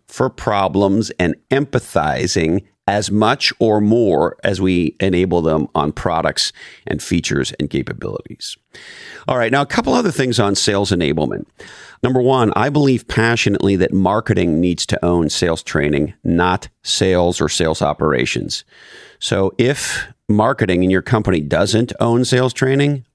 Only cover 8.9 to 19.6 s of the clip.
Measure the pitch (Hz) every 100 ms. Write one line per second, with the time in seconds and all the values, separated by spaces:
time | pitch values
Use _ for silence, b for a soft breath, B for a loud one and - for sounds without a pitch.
8.9 | B B B B 127 113 139 143 - 117
9.9 | 131 175 - 127 104 101 101 - 98 101
10.9 | 87 76 80 65 50 - - B B B
11.9 | B 123 127 123 131 110 - 127 147 139
12.9 | 123 - - 117 117 - 98 98 98 -
13.9 | 95 92 107 - 92 87 80 90 85 -
14.9 | - 87 87 78 - 87 82 - 76 73
15.9 | 71 76 - 85 85 90 92 - _ -
16.9 | - 95 90 87 - 78 - 82 78 76
17.9 | 76 78 65 62 - 50 - - B B
18.9 | B B B - 98 95 -